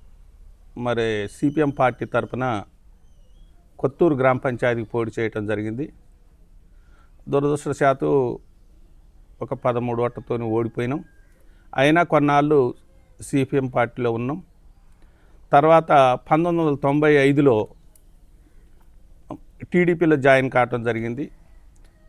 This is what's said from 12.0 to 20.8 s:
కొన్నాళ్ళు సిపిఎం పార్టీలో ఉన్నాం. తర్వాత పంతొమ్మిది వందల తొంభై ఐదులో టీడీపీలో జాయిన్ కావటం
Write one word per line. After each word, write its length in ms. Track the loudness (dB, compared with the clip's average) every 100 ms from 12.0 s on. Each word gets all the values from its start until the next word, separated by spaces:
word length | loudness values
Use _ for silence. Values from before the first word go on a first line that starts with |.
కొన్నాళ్ళు 720 | 2 2 2 2 2 2 0 -4 _ -20 _ _
సిపిఎం 460 | -6 -4 -2 -2 -2
పార్టీలో 460 | -2 -4 -2 -4
ఉన్నాం. 300 | -4 -4 -8 -12 _ -20 -20 -20 -20 -20 _ -20 -20 2
తర్వాత 680 | 4 6 4 6 4 4 2 0
పంతొమ్మిది 360 | 0 0 0 -2
వందల 120 | 0
తొంభై 300 | 0 2 4
ఐదులో 540 | 4 4 4 4 4 0 -8 -20 -20 -20 -20 -20 -20 _ -20 -20 -20 -20 -20 -20 -20 -18 -18 -18 -20 -4
టీడీపీలో 440 | 0 2 2 2 2
జాయిన్ 340 | 4 4 4
కావటం 320 | 0 0 -2